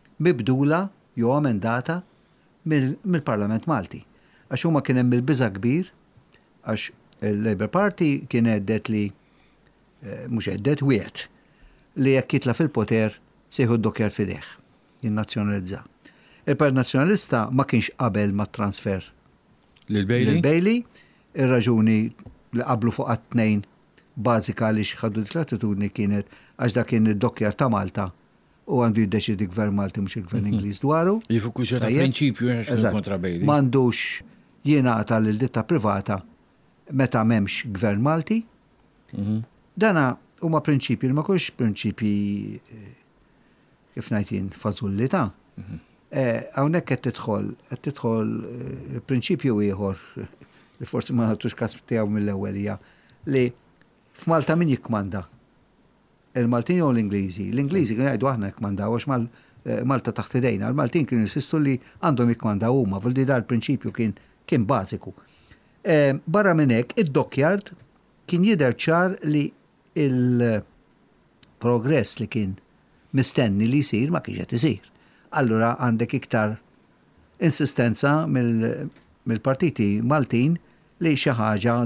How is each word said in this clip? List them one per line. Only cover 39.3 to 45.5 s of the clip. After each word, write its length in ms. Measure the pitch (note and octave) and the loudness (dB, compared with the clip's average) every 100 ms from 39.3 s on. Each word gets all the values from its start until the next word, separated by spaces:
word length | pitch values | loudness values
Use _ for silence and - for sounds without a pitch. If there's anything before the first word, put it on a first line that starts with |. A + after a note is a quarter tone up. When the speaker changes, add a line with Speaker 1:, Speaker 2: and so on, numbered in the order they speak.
| A2 A2+ _ _ - | -4 -4 _ _ 0
Speaker 1:
Dana 400 | G#3+ E3+ C3 - _ _ | 2 4 2 -2 _ _
huma 200 | E3+ D#3 | -2 0
prinċipji 460 | D#3 C3+ - A2 B2+ | 2 0 0 -2 0
li 60 | |
ma 100 | D3 | 0
kunx 280 | D#3 F#3 - | 0 -2 -2
prinċipji, 1120 | - A#2 G2 G#2+ - G#2+ G2+ G2+ G2+ G#2 A2 - | -2 -2 0 -4 -2 0 0 -2 -4 -6 -12 -16
eh, 240 | A2+ G2+ B2+ _ _ _ _ _ _ _ _ _ - | -20 -20 -20 _ _ _ _ _ _ _ _ _ -12
kif 140 | - | -4
ngħid 200 | A2 G2 | -2 -2
jien, 180 | G2 F#2+ | -4 -6
fażulli 580 | - A2 F#2+ G2+ G2 C3 | -6 -6 -4 -4 -2 0
ta'. 220 | F#3+ G#2 - _ | 0 -2 -6 _